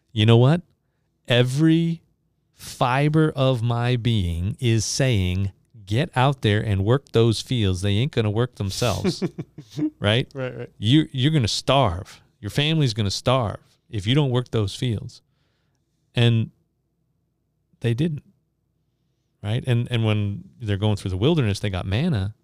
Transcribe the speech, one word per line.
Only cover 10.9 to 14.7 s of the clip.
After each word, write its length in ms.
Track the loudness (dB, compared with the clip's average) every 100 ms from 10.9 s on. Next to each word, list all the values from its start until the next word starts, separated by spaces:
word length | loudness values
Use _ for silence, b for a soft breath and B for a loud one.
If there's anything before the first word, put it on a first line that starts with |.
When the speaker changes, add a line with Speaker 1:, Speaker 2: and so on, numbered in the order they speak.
| 2 2
Speaker 1:
you're 200 | -2 0
gonna 160 | 0 0
starve. 720 | -2 0 2 2 -2 -10 -18 _ _
Your 100 | -8
family's 420 | -4 0 0 0
gonna 160 | 0 -4
starve 500 | -2 0 0 0 -6 _ _ _
if 180 | -6 -2
you 80 |
don't 160 | 0 0
work 200 | -2 -2
those 240 | -2 -4